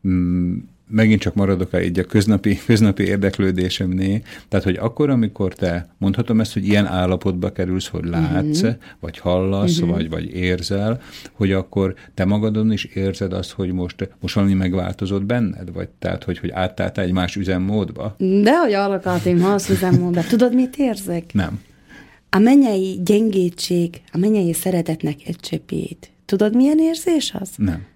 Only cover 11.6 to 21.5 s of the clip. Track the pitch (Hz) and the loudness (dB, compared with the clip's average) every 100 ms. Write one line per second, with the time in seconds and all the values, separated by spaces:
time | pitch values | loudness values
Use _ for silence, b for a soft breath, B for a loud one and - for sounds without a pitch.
11.6 | 92 101 95 98 B - 95 104 110 107 | -2 -2 -2 -4 B -2 0 2 0 0
12.6 | 110 104 - - 98 92 98 92 90 - | 0 0 -4 -4 -4 -2 -4 -4 -6 -6
13.6 | 92 92 87 - 95 - 98 - 98 95 | -4 -4 -6 -6 -10 -8 -4 0 2 2
14.6 | 92 92 90 95 95 98 101 123 107 - | 0 -2 -4 -6 -4 -2 -2 0 -2 -4
15.6 | 90 90 92 _ 90 90 - 85 - - | -12 -10 -12 _ -6 -4 -6 -6 -6 -2
16.6 | 92 - 92 - 90 92 90 101 95 90 | -4 -2 -4 -2 0 0 -2 -4 -2 -2
17.6 | 92 107 92 - 104 - 190 196 208 320 | 0 -2 -2 -6 -10 -4 2 4 4 4
18.6 | 285 196 202 190 185 180 180 175 185 202 | 2 0 0 -2 -2 -2 2 2 2 2
19.6 | 190 190 185 175 175 175 170 226 247 247 | 0 0 4 2 2 -2 0 2 4 2
20.6 | 254 254 269 202 196 170 170 104 82 | 0 0 -2 -2 -6 -6 -2 -2 -2